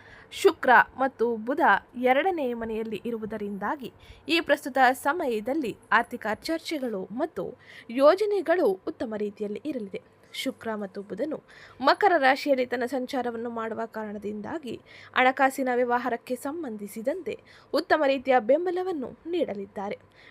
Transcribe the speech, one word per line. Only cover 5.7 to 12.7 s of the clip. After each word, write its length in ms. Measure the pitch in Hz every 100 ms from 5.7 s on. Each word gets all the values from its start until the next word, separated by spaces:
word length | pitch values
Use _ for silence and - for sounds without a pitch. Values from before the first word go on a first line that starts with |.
| - -
ಆರ್ಥಿಕ 340 | 214 240 240 214 214
ಚರ್ಚೆಗಳು 600 | - 320 - 320 254 202 190
ಮತ್ತು 320 | 226 330 - 170 - - - -
ಯೋಜನೆಗಳು 800 | 233 285 370 427 403 302 359 359 381 -
ಉತ್ತಮ 280 | - 254 214
ರೀತಿಯಲ್ಲಿ 460 | 208 208 208 208
ಇರಲಿದೆ. 380 | 302 269 202 - - _ _
ಶುಕ್ರ 360 | - 269 - 226
ಮತ್ತು 240 | 214 202 202
ಬುಧನು 360 | 202 190 302 277 - - - -
ಮಕರ 320 | 262 359 403 339
ರಾಶಿಯಲ್ಲಿ 500 | 262 277 294 262
ತನ್ನ 200 | 247